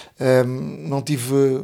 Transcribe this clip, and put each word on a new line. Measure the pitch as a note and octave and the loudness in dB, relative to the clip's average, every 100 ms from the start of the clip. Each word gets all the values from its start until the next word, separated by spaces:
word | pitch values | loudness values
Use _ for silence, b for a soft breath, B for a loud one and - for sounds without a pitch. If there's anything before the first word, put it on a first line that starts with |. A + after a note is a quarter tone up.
| B B | B B
Ehm, | C3+ C3 B2 B2+ C#3+ C#3+ D#3 | 2 4 2 -2 -8 -10 -6
não | C#3 | -4
tive, | C#3 D3 A#2+ C#3 C#3 C3 | -2 -4 0 2 2 0